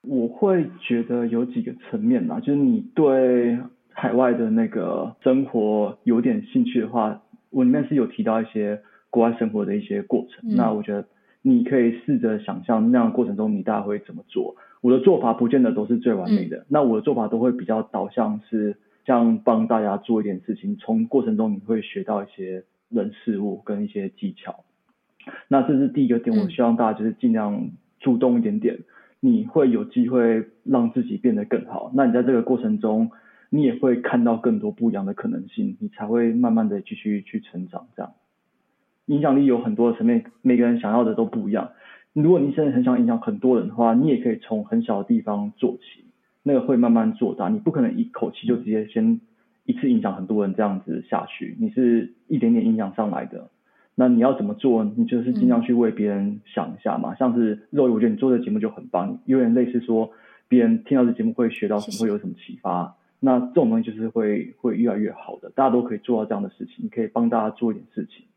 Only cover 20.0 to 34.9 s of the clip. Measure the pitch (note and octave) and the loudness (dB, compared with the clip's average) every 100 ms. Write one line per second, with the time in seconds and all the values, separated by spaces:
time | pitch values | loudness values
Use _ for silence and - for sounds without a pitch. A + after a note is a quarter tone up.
20 | - A2 G#2 F2+ - G#2 G2 G#2 - A2+ | -2 -2 -2 -6 -8 -8 -6 -8 -4 -2
21 | A2+ C#3 A#2+ G#2+ A2 G2 G2+ A2+ G#2 G2 | 0 0 0 -2 -2 -4 -4 -6 -6 -10
22 | F#2+ G2+ G2 - F#2 F#2 - _ _ A#2 | -6 -6 -6 -12 -10 -10 -14 _ _ -4
23 | G#2 G2+ - G2+ G2+ - - G#2 G#2 G2+ | -4 -8 -6 -4 -4 -6 -8 -6 -6 -6
24 | G2 - G2 - - - _ _ _ _ | -8 -8 -10 -10 -16 -16 _ _ _ _
25 | _ _ - - - C#3 B2+ C3+ C3+ D3+ | _ _ -20 -20 0 0 2 2 0 0
26 | B2+ A#2 A#2 A2 F#2+ E2+ A#2 A#2 A2+ G#2 | 2 2 2 0 0 0 2 2 0 0
27 | A2 G#2 A#2+ A2+ G#2 G2+ - - _ _ | -4 0 0 0 -2 -4 -8 -12 _ _
28 | - A#2+ B2+ A#2+ A2 G#2+ A2+ - - _ | 0 2 2 2 0 0 -2 -4 -16 _
29 | _ _ C3+ A2+ A2 D#3+ C3+ A2+ G2+ B2+ | _ _ 2 2 2 2 2 2 -2 0
30 | A#2+ B2+ A#2 A2+ G#2+ _ - B2+ A#2 B2+ | 2 4 4 2 -2 _ -2 0 2 -2
31 | A#2 G#2 B2 G#2+ G#2+ A#2 - - - C3 | -4 -2 0 0 -2 -4 -4 -12 -4 0
32 | C3 A#2+ B2 B2 A#2 B2 A#2 G#2+ A2 A2 | 2 2 2 0 0 -2 0 -2 0 0
33 | A2+ - _ _ _ D3 C#3 A#2 C3 A#2+ | -2 -4 _ _ _ 0 0 2 0 0
34 | - B2 A#2 A2+ A#2+ G#2+ G#2 - A#2 | 0 0 2 2 0 0 -4 -2 -2